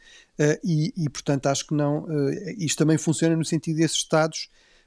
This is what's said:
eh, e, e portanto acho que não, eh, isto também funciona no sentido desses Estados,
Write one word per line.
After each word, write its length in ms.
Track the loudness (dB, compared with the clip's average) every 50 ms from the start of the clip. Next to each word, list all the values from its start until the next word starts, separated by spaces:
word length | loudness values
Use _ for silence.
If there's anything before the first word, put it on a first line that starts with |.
| -20 -20 -20 -20 -20 _ _ 2
eh, 220 | 2 2 2 2 0
e, 300 | 0 2 2 2 0 -2
e 120 | -2 -4 -4
portanto 380 | -4 -4 -2 -2 0 0 2
acho 200 | 0 0 0 -2
que 80 | -2 -2
não, 320 | 0 0 0 0 -2 -4 -4 -2 0 0 0
eh, 240 | -2 -2 -6 -8 -8 -6
isto 180 | -4 -4 0
também 220 | 2 4 4 4 2
funciona 360 | 2 0 0 2 2 2 2
no 120 | 0 0
sentido 320 | -2 -2 -4 -2 -2 0 0
desses 180 | 0 0 0
Estados, 540 | -2 -2 0 2 2 2 0 -2 -8 -12 -14 _ _ _ _ _ _ _